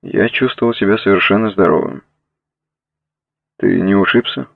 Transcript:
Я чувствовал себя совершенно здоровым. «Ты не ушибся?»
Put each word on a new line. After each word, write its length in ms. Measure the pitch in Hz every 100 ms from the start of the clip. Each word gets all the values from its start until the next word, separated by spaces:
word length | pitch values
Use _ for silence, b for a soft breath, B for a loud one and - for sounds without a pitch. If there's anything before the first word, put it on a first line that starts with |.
Я 280 | 98 - 113
чувствовал 440 | - 131 - 117
себя 240 | 117 101 110
совершенно 540 | - 98 - 101 110
здоровым. 520 | 95 90 80 - - _ _ _ _ _ _ _ _ _ _ _ _ _ _ _ _
«Ты 240 | - 90
не 140 | 92 98
ушибся?» 520 | 95 117 - - 131